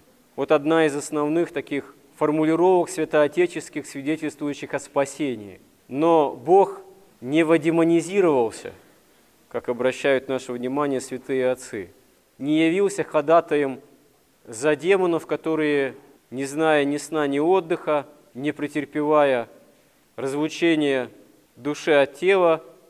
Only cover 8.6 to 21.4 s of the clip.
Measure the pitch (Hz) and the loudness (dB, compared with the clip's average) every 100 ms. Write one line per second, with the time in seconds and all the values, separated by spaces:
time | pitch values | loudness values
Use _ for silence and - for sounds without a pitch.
8.6 | 92 - _ _ _ _ _ _ _ 120 | -16 -16 _ _ _ _ _ _ _ -10
9.6 | - 120 127 123 143 131 131 131 127 123 | -6 -2 -2 0 0 0 0 -6 -6 -8
10.6 | 123 139 143 131 - 127 135 131 127 127 | -4 -2 -2 -4 -6 -12 -6 -2 0 -2
11.6 | - 104 87 _ _ _ _ - 139 156 | -8 -12 -12 _ _ _ _ -10 -2 2
12.6 | 165 185 196 196 147 156 147 165 170 147 | 2 2 -2 -2 -2 -2 4 2 4 -2
13.6 | 135 123 - _ _ _ _ _ - 113 | -2 -6 -16 _ _ _ _ _ -18 -4
14.6 | 147 151 165 196 180 160 - 147 160 156 | -2 0 2 2 2 0 -2 -6 -2 -2
15.6 | 151 143 135 - - _ _ 123 135 147 | 0 0 -2 -6 -20 _ _ -10 -8 -2
16.6 | 160 151 143 147 - 156 143 139 165 190 | 2 2 2 -4 -4 -4 -2 0 2 0
17.6 | 165 165 - 151 131 - _ 123 147 143 | 0 -6 -2 -4 -4 -18 _ -8 -8 -6
18.6 | 143 151 139 151 147 151 143 123 110 - | -6 -6 -6 -4 2 4 4 2 -4 -14
19.6 | _ _ _ _ _ - 131 143 156 - | _ _ _ _ _ -10 -6 -4 -6 0
20.6 | 170 156 143 135 117 - - _ | 2 2 2 0 -4 -12 -20 _